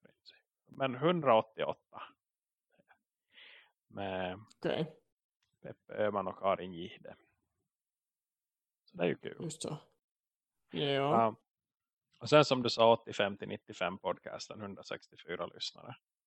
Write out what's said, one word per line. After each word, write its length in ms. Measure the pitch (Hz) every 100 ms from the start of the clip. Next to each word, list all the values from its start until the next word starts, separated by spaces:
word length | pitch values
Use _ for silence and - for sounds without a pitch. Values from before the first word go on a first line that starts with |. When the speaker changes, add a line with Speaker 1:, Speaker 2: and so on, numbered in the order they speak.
| _ _ - - _ _ _
Speaker 1:
Men 300 | - 135 120
hundraåttioåtta. 1080 | 160 175 139 110 - - 71 - _ - - _ _ _ _ _ _ _ _ _ _ _ _ - - - - _ _
Med 520 | 107 98 92 90 92 110 -
Speaker 2:
Okej. 380 | 165 - 160 - _ _ _ _ _ _
Speaker 1:
Peppe 320 | - - -
Öhman 340 | - 107 101 92
och 100 | -
Karin 340 | 95 87 92
Gihde. 420 | 82 90 - - - _ _ _ _ _ _ _ _ _ _ _ _ _ _ _ _ _
Så 120 | 175
det 60 |
är 40 | 170
ju 80 | -
kul. 220 | - -
Speaker 2:
Just 180 | 160 -
så. 160 | - 151 - _ _ _ _ _ _ _ _
Ja. 80 | 160
Speaker 1:
Ja. 540 | 143 139 139 113 113 117 _ _ _ _ _ _ _ _
Och 100 | 117
sen 160 | 151 139
som 180 | 131
du 60 | 117
sa, 220 | - 113
åttiofem 440 | 113 - 104 101 101
till 100 | 101
nittiofem 500 | 101 - 107 90 95
podcasten, 640 | 92 87 - - - 107
hundrasextiofyra 840 | 101 95 - - - - - 87 85
lyssnare. 500 | - - - 80 - _ _